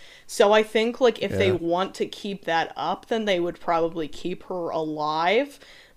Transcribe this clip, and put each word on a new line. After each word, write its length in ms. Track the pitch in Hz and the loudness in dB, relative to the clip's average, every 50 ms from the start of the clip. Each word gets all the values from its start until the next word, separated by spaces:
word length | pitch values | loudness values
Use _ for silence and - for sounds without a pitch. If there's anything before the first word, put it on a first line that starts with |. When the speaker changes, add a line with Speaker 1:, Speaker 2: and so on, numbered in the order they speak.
| - - - - - | -20 -20 -20 -20 -18
Speaker 1:
So 260 | - - - 214 202 | -2 2 4 6 6
I 120 | 214 220 214 | 6 6 4
think, 360 | 220 - 220 220 240 233 - | 4 2 0 0 0 0 2
like, 220 | 262 233 - - | 2 2 2 2
if 80 | - 190 | -2 -2
they 180 | 202 190 202 190 | 0 2 2 2
Speaker 2:
Yeah. 80 | 185 165 | 2 0
Speaker 1:
want 320 | 170 170 170 180 196 - - | 0 0 0 0 -2 -2 -4
to 120 | - 196 | -6 -6
keep 380 | - - - - 202 196 - - | -6 -8 -10 -10 -10 -10 -8 -4
that 280 | 165 165 165 160 - - | 0 0 0 0 -2 -4
up, 300 | - 139 165 196 - - | -6 -4 -4 -4 -6 -4
then 200 | - 240 226 214 | -4 -4 -2 0
they 140 | 208 185 175 | 0 0 0
would 200 | 170 175 165 - | 0 -2 -6 -4
probably 480 | - 185 170 165 165 165 - 165 156 | -2 0 0 2 0 0 -2 -4 -8
keep 340 | 139 - - - 170 180 - - | -8 -8 -8 -8 -6 -8 -8 -8
her 240 | - 190 180 170 156 | -8 -8 -6 -4 -4
alive. 880 | - 160 160 156 151 151 151 151 156 160 170 180 208 247 285 285 - - - - - - - - _ | -4 -4 -4 -4 -4 -4 -4 -2 -2 0 2 2 2 2 2 -2 -6 -18 -20 -20 -20 -20 -20 -18 _